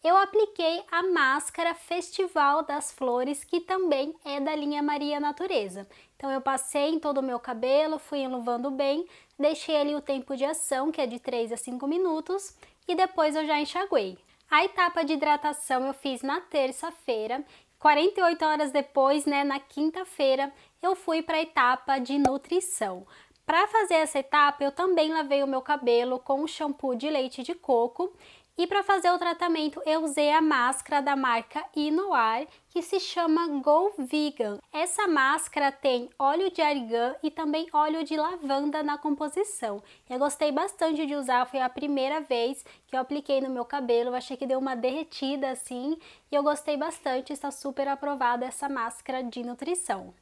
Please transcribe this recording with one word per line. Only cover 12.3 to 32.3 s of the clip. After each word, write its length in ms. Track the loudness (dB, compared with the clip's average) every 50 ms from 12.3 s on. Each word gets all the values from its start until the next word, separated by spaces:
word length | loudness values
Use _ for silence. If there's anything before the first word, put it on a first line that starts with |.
| -4 -6 -6 -8 -16 _ -20 -20 _ _ _ -4
e 80 | 2
depois 400 | 2 2 0 2 2 2 2 2
eu 100 | 0 0
já 140 | 0 0 0
enxaguei. 580 | 0 -2 -2 -4 -2 2 2 0 0 0 -6 -12 _ _ _ _ _ _
A 140 | 4 4 4
etapa 400 | 4 2 2 0 2 2 0 0
de 80 | 0 0
hidratação 760 | 0 4 2 2 2 2 -4 -4 -4 -4 -2 -2 0 0
eu 80 | -2 -6
fiz 260 | -4 -4 -6 -6 -4
na 200 | -4 -4 -4 -4
terça-feira, 1040 | -4 -4 -2 0 0 0 -2 -6 -8 -10 -10 -10 -6 -4 -2 -2 -2 -4 -4 -6 -6 -10 -16 -20 _ _ _ _
quarenta 400 | 6 6 6 6 4 2 2 4
e 60 | 4
oito 200 | 4 4 4 2
horas 280 | 2 2 2 0 2 2
depois, 520 | 0 -2 2 _ 4 4 6 4 4 2
né, 200 | 2 2 2 2
na 160 | 0 -2 -4
quinta-feira, 920 | -6 _ -4 -2 -2 0 0 -2 -8 -8 -2 0 2 2 4 2 0 -4 -6 -14 -20 _ _ _ 0
eu 140 | 0 0
fui 260 | 0 0 -2 -2 -2 0
pra 180 | 0 0 -2
etapa 600 | -2 0 2 2 4 4 4 2 0 -2 0 0
de 180 | 0 0 2 4
nutrição. 880 | 4 4 2 0 -4 0 0 0 0 0 -4 -4 -4 -4 -4 -8 -12 -18 -20 -20 -20 _ _ _ _
Pra 220 | 2 4 4 4 4
fazer 260 | 4 2 2 4 4
essa 240 | 2 2 2 0 -4
etapa, 460 | -2 2 4 4 6 4 4 0 -2
eu 80 | -2 0
também 400 | 0 0 2 4 4 4 2 2
lavei 320 | -2 0 0 2 2 2
o 40 | 2
meu 140 | 0 -4 0
cabelo 560 | -2 -2 0 4 4 4 4 4 2 -2 -4
com 240 | 0 0 0 0 0
o 60 | -4
shampoo 480 | -4 -4 -4 -4 -4 -4 -2 -2 -2
de 120 | -2 -2 -2
leite 360 | 0 0 -2 -2 -6 -10 -8
de 100 | -8 -8
coco. 580 | -8 0 2 2 4 4 0 -2 -4 -6 -6 -6 -12 -20 -20 -20 -20 _ _ _
E 120 | -4 -2
pra 160 | 0 0 0 2
fazer 280 | 2 2 2 4 2
o 80 | 2 2
tratamento, 600 | 0 -2 -2 0 0 0 0 0 0 -2 -4 -4 -2
eu 180 | 0 0 0 0
usei 260 | -2 0 2 2 4
a 120 | 4 4 4
máscara 580 | 4 4 4 2 2 0 -2 -4 -2 -2 0
da 160 | 2 2 0
marca 480 | 0 2 2 2 0 -2 -4 -8 -8 -8 -6 -4
Inoar, 720 | -2 0 2 2 0 0 2 2 4 4 4